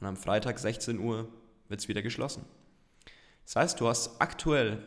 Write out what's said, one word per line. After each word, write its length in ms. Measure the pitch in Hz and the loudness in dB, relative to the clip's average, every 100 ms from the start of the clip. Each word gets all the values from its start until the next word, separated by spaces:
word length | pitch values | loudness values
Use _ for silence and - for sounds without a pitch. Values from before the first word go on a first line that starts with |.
und 60 | 98 | -8
am 100 | 98 | -4
Freitag 420 | - 107 123 120 | 2 2 2 -2
sechzehn 400 | 110 120 - 113 | -2 -2 -2 -2
Uhr 300 | 113 110 113 - - _ - | 0 -2 -4 -12 -20 _ -10
wird's 200 | 104 - | -6 -4
wieder 140 | 104 | -2
geschlossen. 420 | 113 - 139 - - - _ _ _ _ - - - _ | -2 -4 -4 -6 -14 -18 _ _ _ _ -20 -20 -20 _
Das 120 | - - | -2 2
heißt, 240 | 170 - | 2 4
du 80 | 117 | 2
hast 320 | 110 - - | 2 0 0
aktuell 640 | 147 - 160 147 110 110 | 0 0 2 4 4 0